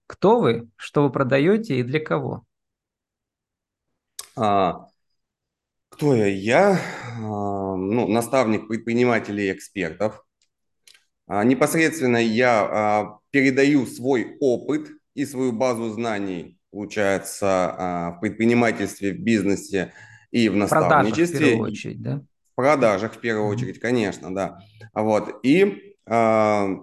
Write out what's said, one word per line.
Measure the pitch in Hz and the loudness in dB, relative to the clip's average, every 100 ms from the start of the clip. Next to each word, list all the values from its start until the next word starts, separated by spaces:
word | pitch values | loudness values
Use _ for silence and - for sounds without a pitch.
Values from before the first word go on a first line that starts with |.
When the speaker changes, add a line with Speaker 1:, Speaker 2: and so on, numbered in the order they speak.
| - | -20
Speaker 1:
Кто | - 185 240 | 0 4 4
вы, | 151 113 - - | 4 0 -4 -18
что | - 156 | -4 0
вы | 143 | 2
продаете | 139 131 139 156 220 220 131 | 0 2 2 4 2 0 -2
и | |
для | 123 151 | -2 -4
кого? | 156 165 131 - - _ _ _ _ _ _ _ _ _ _ _ _ _ _ _ _ - - - | -2 -4 -4 -8 -14 _ _ _ _ _ _ _ _ _ _ _ _ _ _ _ _ -20 -14 -2
Speaker 2:
А, | 107 101 92 85 - _ _ _ _ _ _ _ _ _ _ | 0 2 0 -2 -12 _ _ _ _ _ _ _ _ _ _
кто | - 147 123 | -2 2 4
я? | 101 | 2
Я, | 98 101 143 202 185 - - 117 117 | 0 2 4 4 2 -2 -12 -12 -10
а, | 107 104 101 101 95 92 | -6 -4 -4 -4 -4 -4
ну, | 95 117 92 | -2 0 0
наставник | 113 117 135 113 107 - | 0 0 0 2 -2 -4
предпринимателей | 113 117 117 123 113 - 104 98 | -8 -2 2 2 2 -2 -4 -4
и | |
экспертов. | 92 - 98 82 80 104 - _ _ _ _ _ _ _ _ _ _ - | -4 -8 -6 -6 -4 -6 -6 _ _ _ _ _ _ _ _ _ _ -6
А, | 98 | 0
непосредственно | 117 131 143 165 160 160 127 117 | 2 2 2 2 0 2 0 2
я, | 113 110 127 113 98 | 2 2 2 2 2
а, | 104 107 107 104 - _ | 0 0 0 -2 -10 _
передаю | 139 131 127 139 147 113 | 0 2 4 4 4 0
свой | - 123 131 - - | -4 -2 -2 -2 -2
опыт | 139 120 123 151 151 - _ | 0 0 -2 -6 -6 -20 _
и | - 139 | -10 -8
свою | 127 131 | -4 -4
базу | 113 131 113 113 | 0 -2 -2 -6
знаний, | 107 120 104 98 90 78 _ _ | -6 -4 -4 -6 -8 -12 _ _
получается, | 101 101 107 98 95 - - 98 95 87 - | -12 -8 -2 0 0 -4 -4 0 0 0 -4
а, | 90 87 85 | -6 -4 -6
в | 85 | -6
предпринимательстве, | 107 - 113 120 113 - 98 - 101 | -6 0 2 4 2 0 -6 -6 -6
в | 87 | -4
бизнесе | 98 110 95 95 - 98 87 - - - _ | 0 0 0 -2 -2 -4 -4 -10 -20 -20 _
и | 120 113 | 0 0
в | 98 | 2
Speaker 1:
В | 95 | 2
продажах, | 160 87 147 104 113 | 2 4 2 2 0
в | 170 | -2
Speaker 2:
наставничестве. | |
Speaker 1:
первую | 143 143 113 | 2 2 2
Speaker 2:
И | |
Speaker 1:
очередь, | 110 104 - 113 | -2 -8 -10 -10
да? | 117 139 - _ _ | -8 -8 -10 _ _
Speaker 2:
в | - | -2
продажах, | 131 151 117 98 110 | 2 4 4 2 -2
в | - | -6
первую | 120 107 107 | -4 -2 -2
Speaker 1:
Мгм. | |
Speaker 2:
очередь, | 104 123 - | -2 -6 -6
конечно, | 113 123 101 - 78 | -2 -2 -2 -6 -8
да. | 95 90 - - - - | -6 -6 -8 -20 -20 -10
Вот. | - 107 107 - - | -4 0 0 0 -2
И... | 123 170 202 196 - - - | 2 4 4 0 -14 -20 -2
а, | 117 113 110 107 107 98 92 | 2 4 4 4 2 0 -4